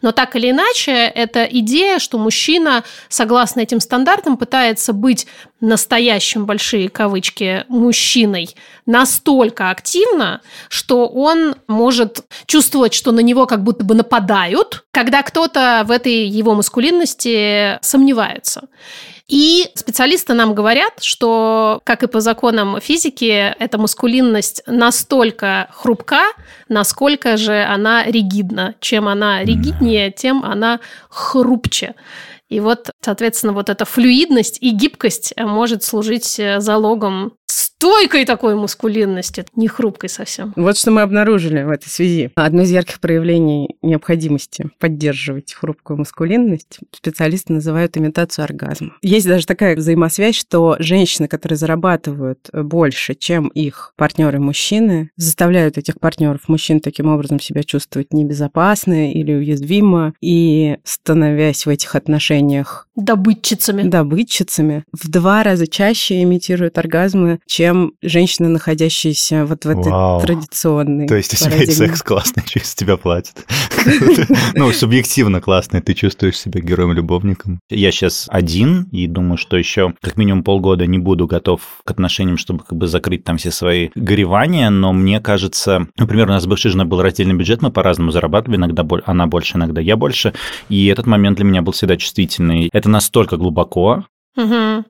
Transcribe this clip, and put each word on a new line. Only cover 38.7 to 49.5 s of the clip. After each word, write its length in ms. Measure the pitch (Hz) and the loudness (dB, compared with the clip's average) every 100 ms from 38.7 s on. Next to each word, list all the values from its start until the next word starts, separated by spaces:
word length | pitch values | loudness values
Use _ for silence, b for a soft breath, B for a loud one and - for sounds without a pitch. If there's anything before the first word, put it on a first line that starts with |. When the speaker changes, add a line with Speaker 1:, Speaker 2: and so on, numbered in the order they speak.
| - 226 214 202 185 180 - 185 - | -4 -2 0 -2 -2 -6 -10 -10 -4
Speaker 1:
не 120 | 226 | -4
хрупкой 400 | - 233 196 - | 0 -4 -4 -12
совсем. 440 | - 208 - 208 196 | -12 -12 -10 -10 0
Speaker 3:
Вот 220 | 175 208 | 0 2
что 140 | - | 2
мы 100 | 220 | 2
обнаружили 600 | 208 202 208 208 165 151 | 4 2 2 2 0 -2
в 60 | 143 | -2
этой 200 | 147 - | -4 -6
связи. 400 | - 175 170 123 - | -2 0 0 -2 0
Одно 260 | 151 175 | 2 4
из 100 | 185 | 4
ярких 280 | 180 175 - | 2 0 -6
проявлений 760 | 170 165 170 170 160 147 143 - | -2 0 2 2 2 0 -4 -4
необходимости 880 | 165 156 - 170 160 143 - - 156 _ | -2 -2 0 -2 0 -4 -4 -12 -12 _
поддерживать 720 | 165 151 147 135 - 139 - | -4 -2 -2 -4 -6 -8 -12
хрупкую 440 | - 156 147 - 147 | -10 -10 -10 -8 -6
маскулинность 800 | 147 - - 220 240 160 _ - - - | -6 -4 0 2 2 0 _ -20 -20 -10
специалисты 560 | - - 160 185 - | -8 -2 -2 -2 -2
называют 440 | 160 156 160 170 165 | -2 -2 -2 -2 0
имитацию 460 | 156 156 170 - 147 | -2 -2 -4 -4 -6
оргазма. 460 | 143 147 143 - - | -6 -8 -8 -10 -6
Есть 260 | 190 214 180 | 2 2 4
даже 180 | 180 | 2
такая 280 | 160 | 2